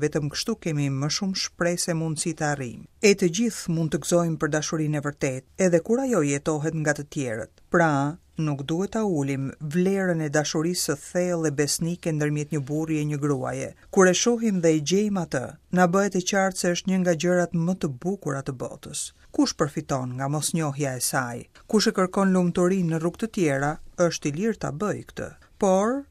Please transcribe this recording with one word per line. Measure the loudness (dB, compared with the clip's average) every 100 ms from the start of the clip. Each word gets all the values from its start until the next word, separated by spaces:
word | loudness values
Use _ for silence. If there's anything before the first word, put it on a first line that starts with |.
vetëm | 0 0 -2
kështu | -4 -4 -4
kemi | -4 -2 0
më | 0 -2 -2
shumë | -4 -4
shpresë | -6 -2 -2 0 -2
e | -2
mundësi | -2 -4 -4
të | -2 -2
arrijmë. | -2 -6 -10 -18 _
E | 4
të | 4 2 2
gjithë | -2 -2 -2 0
mund | 0
të | -2
gëzojmë | 2 2 2 0
për | -2 -2
dashurinë | -2 -2 -2 -2
e | -4
vërtetë, | -4 -4 -4 -10 0 4
edhe | 4 4
kur | 0
ajo | 2 2 2
jetohet | 0 0 -2 -2 -2
nga | 0 0
të | -4
tjerët. | -6 -4 -6 -8 _ _
Pra, | 4 4 4 0 -4 _ -6
nuk | -4 -4 -4
duhet | -4 -2
ta | -2 0
ulim | 0 0 -2 -4 -8
vlerën | -4 0 2 2 0 0 0
e |
dashurisë | 0 0 0 0 -2 -2
së | -4
thellë | -4 -2 0 0 0
dhe | 0
besnike | 0 0 -2 -4 -2
ndërmjet | 0 0 -2 -2
një | -4 -2
burri | -4 -2 -2
e | -2
një | -2
gruaje. | 0 0 -2 -6 -8 -12 -2
Kur | 6 6
e |
shohim | 6 2 2 2 4
dhe | 4 4
e |
gjejmë | 2 2 2 0
atë, | -2 -4 -6 -12 _ 4
na | 4
bëhet | 4 2 0
e | 0
qartë | 0 0 0
se | -2
është | -2 0
një | 0
nga | 2 2
gjërat | 2 2 2
më | 0 -2 -2
të | -4 -4
bukura | -6 -6 -4 -6
të | -6 -8
botës. | -10 -12 -12 -10 -10 -14 -8 0
Kush | 0
përfiton | 0 -2 -2 -4 -4 -4 -4
nga | -4
mosnjohja | -2 -2 -2 -2 -2 -4 -4
e |
saj? | -2 -2 -4 -8 -14 -20 0
Kush | 2 2
e | 2
kërkon | 0 2 4
lumturinë | 4 2 2 2 2 0
në | 0
rrugë | -2 -4
të | -6 0
tjera, | 0 2 0 -4 -10 0
është | 0 2 -4
i | -2
lirë | -2 -2
ta | -6
bëj | -4 -4 -4 -8
këtë. | -10 -10 -12 -20 _
Por | 2 4 2 0 -6